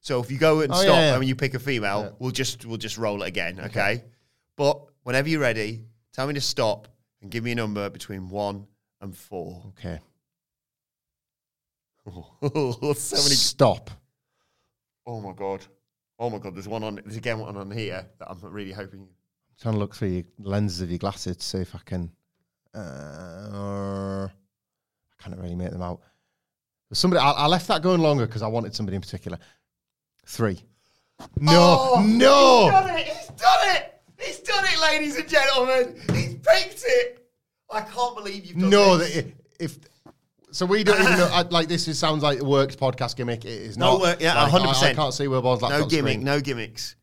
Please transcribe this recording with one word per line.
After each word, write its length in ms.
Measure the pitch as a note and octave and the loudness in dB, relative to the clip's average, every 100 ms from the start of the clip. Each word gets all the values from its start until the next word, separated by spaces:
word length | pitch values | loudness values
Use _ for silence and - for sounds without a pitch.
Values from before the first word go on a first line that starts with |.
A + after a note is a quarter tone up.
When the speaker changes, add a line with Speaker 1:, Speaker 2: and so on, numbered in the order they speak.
Speaker 1:
So 200 | - C3 | -4 -4
if 100 | A#2+ | -4
you 60 | C3 | 0
go 220 | D#3 D#3 | 2 4
and 100 | D3+ | 2
Speaker 2:
Oh, 40 | - | 2
Speaker 1:
stop 100 | G3 E3+ | 4 6
Speaker 2:
yeah, 140 | D#3 | 4
yeah. 60 | B2+ | 2
Speaker 1:
and 80 | |
you 120 | C3 B2+ | 0 -2
pick 180 | C3+ | -4
a 60 | B2 | -4
female, 420 | C3 B2+ G#2 G2+ | -4 -2 -2 -4
Speaker 2:
Yeah. 80 | G#2 G2+ | -6 -8
Speaker 1:
we'll 140 | B2+ | -8
just, 340 | B2+ B2+ - A#2 | -4 -6 -6 -12
we'll 100 | A2+ | -10
just 200 | A2 A2 | -10 -6
roll 240 | A2 G#2 | -4 -4
it 60 | F2+ | -6
again, 320 | F#2+ E2+ F2+ | -6 -8 -8
okay? 60 | D#2+ A2+ G2+ | -10 -4 -2
Speaker 2:
Okay. 120 | A#2 - _ _ _ _ - | -4 -8 _ _ _ _ -2
Speaker 1:
But 240 | C#3+ C#3+ - _ | 0 0 -8 _
whenever 240 | B2 B2+ D3 | -4 -2 0
you're 120 | D#3+ | 0
ready, 440 | C3 A2 G#2+ A2+ A2+ _ _ | 0 -2 -6 -8 -16 _ _
tell 140 | - C3+ | -8 -6
me 80 | |
to 60 | C#3+ | -4
stop 480 | C3 - A2+ G2+ - _ _ _ | -6 -2 -2 -2 -10 _ _ _
and 80 | G2+ | -12
give 140 | A#2+ | -8
me 80 | A#2 | -6
a 20 | |
number 340 | A#2+ A2 G#2 G2+ | -4 -4 -4 -8
between 400 | F#2+ - G2 F#2 | -10 -14 -12 -10
one 380 | G2 G2+ G2+ G2+ _ _ _ | -6 -6 -8 -16 _ _ _
and 160 | G2+ F2 | -18 -18
four. 460 | - F#2+ E2 F2 G#2 - | -14 -12 -12 -14 -20 -14
Speaker 2:
Okay. 220 | G#2 E2 _ _ _ _ _ _ _ _ _ _ _ _ _ _ _ _ _ _ _ _ | -12 -12 _ _ _ _ _ _ _ _ _ _ _ _ _ _ _ _ _ _ _ _
Speaker 1:
<laughs> 60 | - F2 D#2+ _ | -18 -18 -20 _
So 0 | |
many 920 | C#3+ D#3 C3+ A#2 D3 C#3+ - - C#3+ C3+ | -4 -2 -4 -4 -4 -4 -4 -2 0 2
Speaker 2:
Stop. 540 | - - B2+ F#2 - - _ _ _ _ _ _ _ _ _ _ - | 0 4 4 4 -8 -20 _ _ _ _ _ _ _ _ _ _ -14
Speaker 1:
Oh 140 | A#2 | -12
my 120 | G2+ | -12
God. 320 | F2+ G2 F#2+ - _ _ _ _ _ | -8 -6 -8 -10 _ _ _ _ _
Oh 120 | A#2+ | -6
my 80 | G#2+ | -6
God, 180 | G2 F2 | -10 -14
there's 100 | G2 | -10
one 140 | A2 | -8
on, 140 | G#2+ G2+ | -8 -12
there's 200 | G2+ A2 | -14 -10
again 220 | A#2+ A2 | -6 -6
one 180 | G2+ G2+ | -8 -12
on 140 | G2 | -10
here 340 | G#2+ G#2+ F2+ F2+ _ | -8 -8 -10 -14 _
that 100 | - | -20
I'm 100 | F2+ | -18
really 320 | F#2+ G2+ F#2+ | -16 -14 -14
hoping. 300 | F#2+ F#2+ G2 | -14 -16 -18
Speaker 2:
I'm 540 | F#2+ _ _ _ _ _ | -20 _ _ _ _ _
trying 140 | A#2 | -4
to 40 | A2 | -4
look 160 | G2 | -4
through 140 | - G#2 | -6 -4
your 160 | F2+ E2+ _ | -4 -8 _
lenses 400 | G2+ G2 G#2 F2+ | -4 -2 -2 -4
of 100 | F2+ | -6
your 80 | E2+ | -4
glasses 380 | G2+ G2 - F2+ | -6 -6 -10 -10
to 80 | |
see 140 | - F#2+ | -8 -8
if 160 | F#2 F#2+ | -8 -12
I 20 | |
can, 260 | - F#2 E2+ _ _ _ _ _ _ | -10 -8 -8 _ _ _ _ _ _
uh, 1500 | G#2+ F2+ C2+ D2 D2+ F2+ E2 G#2 G2+ G2+ G2+ G2 G2 G2 G2 G2 | -16 -16 -14 -16 -18 -18 -16 -14 -10 -8 -8 -6 -6 -6 -6 -8
I 920 | - _ _ _ _ _ _ _ _ | -12 _ _ _ _ _ _ _ _
can't 160 | - F2+ | -16 -12
really 140 | F2+ | -10
make 160 | E2+ F2+ | -8 -8
them 120 | E2+ | -8
out. 180 | F2+ F2 _ _ _ _ _ _ _ _ _ | -10 -10 _ _ _ _ _ _ _ _ _
There's 80 | A#2 | -2
somebody, 220 | F#3 F3 | 2 4
I, 100 | C3+ | 4
I 140 | C#3+ D3 | 2 2
left 220 | F3 F3 | 0 0
that 140 | G#3 | -2
going 180 | E3+ F3 | 2 2
longer 260 | D#3+ C#3+ A2+ | 2 2 -2
'cause 160 | A2+ | -4
I 60 | G#2+ | -4
wanted 260 | A#2 G#2 | -4 -6
somebody 220 | - G#2 F#2+ | -8 -6 -6
in 40 | |
particular. 360 | F2+ F#2+ - F2+ _ _ _ _ _ _ _ _ _ | -8 -12 -12 -14 _ _ _ _ _ _ _ _ _
Three. 360 | - A2 F#2 _ _ _ _ _ _ - - | -2 -2 -2 _ _ _ _ _ _ -10 -2
No, 560 | D3 F3 F3 F3 C4 B3 | 6 8 8 6 4 4
Speaker 1:
Oh, 60 | |
Speaker 2:
no. 600 | G#3 A3+ C4 C#4+ C4+ B3 | 4 6 8 8 8 8
Speaker 1:
he's 80 | F#3+ | 8
done 260 | F#4+ F#4+ E4+ | 6 4 -2
it. 80 | D4+ | -4
He's 220 | D#4+ - | -10 -14
done 480 | - F5+ F#5 G4+ F4 | 0 4 4 4 0
it. 180 | - - _ _ | -4 -20 _ _
He's 180 | B4+ - | -12 -12
done 240 | - G4+ | -4 -2
it, 160 | F#4+ D#4+ | 0 2
ladies 360 | D#4+ D#4 D4+ D4 | 2 2 -2 -6
and 120 | D#4 | 0
gentlemen. 720 | D4+ C#4 C4+ B3+ C4 B3 - - | 2 4 2 2 2 0 -4 -2
He's 200 | - - | -2 -2
picked 480 | - - F#4 F#4 - B4+ | -2 2 2 2 -8 0
it. 420 | B4 - - _ _ _ _ _ | 0 0 -8 _ _ _ _ _
I 100 | G#3+ | -10
can't 340 | G#3+ B3 B3 A#3+ | -8 -4 -4 -4
believe 280 | G3+ G3 | -12 -12
you've 140 | F3 F3 | -10 -2
done 120 | F#3+ | 4
Speaker 2:
No, 260 | G3+ G3+ F3 | 6 8 6
Speaker 1:
this. 160 | E3 | 4
Speaker 2:
that 120 | E3+ - | -2 -6
i-, 60 | - _ _ | -12 _ _
if, 180 | E3 - _ _ - _ _ _ _ | -10 -10 _ _ -20 _ _ _ _
so 160 | D3 F3+ | -4 0
we 180 | G#3 | 2
don't 160 | G#3 G#3 | 4 6
even 160 | A#3+ G#3+ | 6 6
know, 120 | F3 | 4
Speaker 1:
<laughs> 40 | |
Speaker 2:
I, 100 | F3 | 2
like, 240 | F3 E3+ D#3+ | 2 0 2
this 200 | E3+ E3+ | -2 -2
is, 100 | D3 | 0
sounds 240 | D#3+ D3+ | 0 2
like 180 | D3 C3+ | 0 0
a 40 | |
works 320 | C#3 C#3 C3+ C3+ | 2 2 2 0
podcast 400 | C3+ B2 A#2+ - | -4 -2 -6 -6
gimmick. 280 | B2 A#2 A#2 | -6 -6 -8
It 40 | |
is 260 | A2+ A2+ G#2 | -12 -12 0
Speaker 1:
No 140 | - | 4
Speaker 2:
not. 80 | F#3 | 4
Speaker 1:
work, 180 | F3+ F3 | 4 2
yeah, 140 | D#3+ | 2
Speaker 2:
Like, 100 | C#3+ | 4
I, 20 | C#3+ | 6
Speaker 1:
a 20 | |
hundred 180 | F3 C3 | 4 4
percent. 300 | C3 C#3 C3 | 4 2 2
Speaker 2:
I 40 | |
can't 120 | C#3+ | -2
see 120 | - C#3+ | -2 -2
where 120 | C3 | 0
Bob's 220 | B2 B2 | 2 0
laptop 180 | A#2+ D3 | 0 0
Speaker 1:
No 60 | D3 | 0
gimmick, 260 | D#3+ C3+ | 0 0
Speaker 2:
screen. 120 | A2 | -2
Speaker 1:
no 160 | C3 C#3+ | -2 -2
gimmicks. 540 | B2+ - A2 - - - | -2 -6 -8 -10 -14 -14